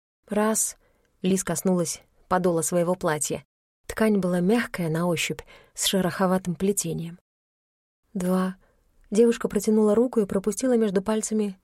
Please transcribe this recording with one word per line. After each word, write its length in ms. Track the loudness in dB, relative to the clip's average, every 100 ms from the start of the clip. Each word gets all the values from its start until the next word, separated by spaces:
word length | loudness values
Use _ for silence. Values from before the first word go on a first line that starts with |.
| _ _ -6
«Раз». 500 | -2 0 0 -4 -8 _ _ _ _
Лиз 200 | -2 0
коснулась 600 | -2 -2 0 0 -2 -6 _ _ -2
подола 340 | 0 2 0
своего 320 | 0 0 0
платья. 500 | 0 -2 -2 -4 -6 -10 _ _ _ -8
Ткань 320 | 0 2 2
была 220 | 0 0
мягкая 480 | 2 2 0 -4 -4
на 180 | -2 0
ощупь, 340 | -2 -4 -6 -12 -20 _
с 140 | -6 -2
шероховатым 640 | 0 0 0 0 0 -2
плетением. 640 | -2 -2 -2 -4 -6 -8 -12 _ _ _ _ _ _ _ _ _
«Два». 440 | -4 0 0 0 -6 _ _ _ _ -2
Девушка 380 | 4 4 4 -2
протянула 480 | -2 2 4 4 4
руку 240 | 2 0
и 80 | 0
пропустила 500 | 0 -2 -2 0 2
между 240 | 2 0
пальцами 580 | -2 -2 -2 -2 -4 -6